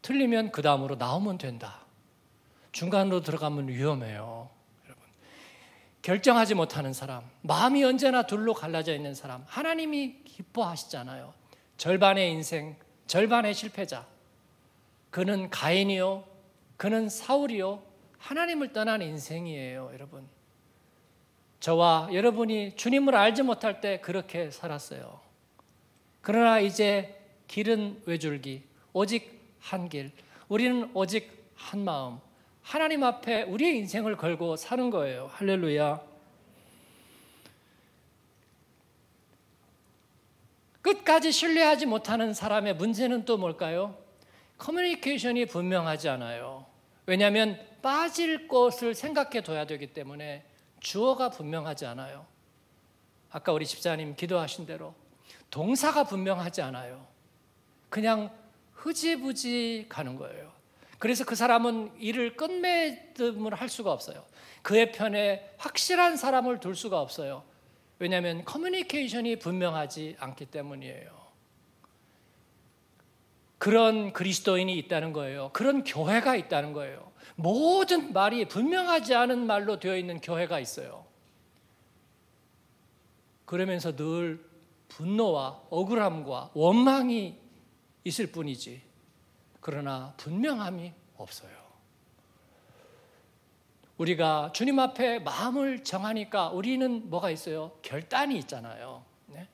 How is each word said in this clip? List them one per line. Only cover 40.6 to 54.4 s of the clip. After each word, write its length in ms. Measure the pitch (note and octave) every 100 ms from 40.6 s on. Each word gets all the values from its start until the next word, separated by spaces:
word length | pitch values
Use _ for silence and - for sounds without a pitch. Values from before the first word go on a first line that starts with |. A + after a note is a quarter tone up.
| _ _
끝까지 500 | F4+ G4+ - D#4+ D#4
신뢰하지 540 | - E4 D#4+ D4+ C#4+
못하는 480 | C#4+ A3 G#3+ A3+ A3
사람의 440 | G#3 E3 G#3 G3+ E3
문제는 500 | G#3 G#3+ B3+ B3 A3
또 100 | G#3+
뭘까요? 640 | F3+ D#3+ E3 E3+ G3+ G3 - _ - - _ -
커뮤니케이션이 880 | - E4+ F4+ E4 C4+ C#4 A#3+ A#3+
분명하지 640 | A#3+ F3 F3+ F#3 E3 D3+ D3+
않아요. 560 | C3 A#2 A#2 B2 C3+ - _ _ _
왜냐하면 560 | - F#3 G3+ G#3 A3 F#3 - -
빠질 680 | C4+ D4 E4 E4 E4 D#4 D#4+
것을 460 | B3+ B3 A#3+ A#3
생각해 480 | A3+ D4 D4 C#4 A#3+
둬야 240 | E3+ D#3 D3+
되기 220 | D3+ C#3
때문에 600 | D#3 C3+ D3 D3+ C#3+ - _ _ _
주어가 480 | - G3 B3 C4 B3
분명하지 580 | - D3 D#3+ D#3 C#3+ B2+
않아요. 400 | A#2+ C3+ C#3 D#3 _ _ _ _ _ _ _ _ _ _
아까 220 | D#3 -
우리 140 | D3+ D3+
집사님 500 | - F3 D#3 D3+ C#3+
기도하신 500 | F3 F3+